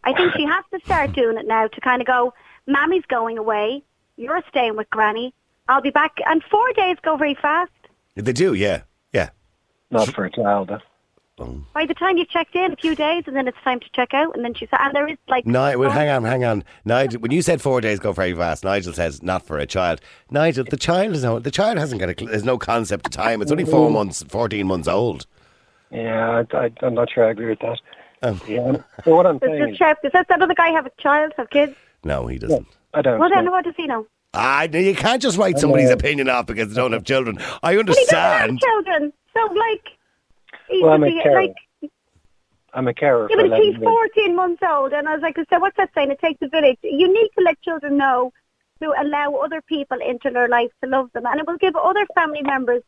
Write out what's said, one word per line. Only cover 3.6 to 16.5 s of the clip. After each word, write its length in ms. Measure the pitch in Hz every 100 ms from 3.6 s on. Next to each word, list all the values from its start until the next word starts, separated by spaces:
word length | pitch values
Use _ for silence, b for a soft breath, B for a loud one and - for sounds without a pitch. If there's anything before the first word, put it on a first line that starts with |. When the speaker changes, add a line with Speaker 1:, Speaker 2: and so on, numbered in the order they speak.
| 214 277 _ _ _ -
Speaker 1:
you're 240 | 240 339 -
staying 260 | 285 233 214
with 120 | 214
Granny, 440 | 220 214 220 254 _ _ _ -
I'll 120 | 269
be 100 | 262
back." 260 | 294 311 -
And 160 | - 320
four 280 | - 415 494
days 240 | 440 370 349
go 140 | 320 302
very 180 | 294
fast. 360 | 277 294 320 359 _ _ _ _
Speaker 2:
They 180 | - 117
do, 200 | 120 185
yeah, 280 | 101 101 82 - _ _
yeah. 160 | - 82 _ _ _ _ _ _
Speaker 3:
Not 180 | 117 110
for 120 | -
a 60 | 92
child, 380 | - 104 101 95
huh? 80 | 104 _ _ _ _ _ -
Speaker 2:
Oh. 240 | 62 64 67
Speaker 1:
By 120 | 302 320
the 60 |
time 220 | - 370 349
you've 120 | 339
checked 260 | 339 320
in, 180 | 349 370
a 20 |
few 180 | 294 320
days, 280 | 302 302 339 302
and 80 |
then 120 | 269 254
it's 100 | -
time 160 | 269 254
to 80 | -
check 200 | - 247
out, 220 | 269 320
and 100 | -
then 80 | 240
she's, 160 | 240 -
and 240 | 262 277
there 120 | 277 294
is, 100 | 311 -
like, 200 | 254 -
Speaker 2:
No, 280 | 123 139 127
well, 100 | 135
Speaker 1:
oh. 20 |
Speaker 2:
hang 160 | 147 147
on, 140 | 135
hang 200 | 113 127
on. 180 | 123